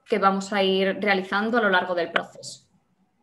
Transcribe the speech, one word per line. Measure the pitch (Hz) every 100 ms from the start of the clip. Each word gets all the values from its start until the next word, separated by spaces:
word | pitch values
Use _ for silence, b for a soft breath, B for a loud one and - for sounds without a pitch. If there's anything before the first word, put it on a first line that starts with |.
| -
que | 208
vamos | 196 196 190
a | 202
ir | 190 190 196 190
realizando | 208 190 185 202 220 240
a |
lo | 208
largo | 185 180
del | 175 165
proceso. | - - - - - _ _ _ _ _ _